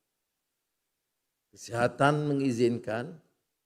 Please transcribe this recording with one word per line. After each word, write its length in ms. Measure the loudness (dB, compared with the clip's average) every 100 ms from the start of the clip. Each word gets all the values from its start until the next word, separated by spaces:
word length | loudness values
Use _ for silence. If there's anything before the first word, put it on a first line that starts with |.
| _ _ _ _ _ _ _ _ _ _ _ _ _ _ _
Kesihatan 800 | -20 -8 0 0 4 2 4 0
mengizinkan, 800 | 0 0 2 2 0 -4 -8 -8 -14 _ _ _ _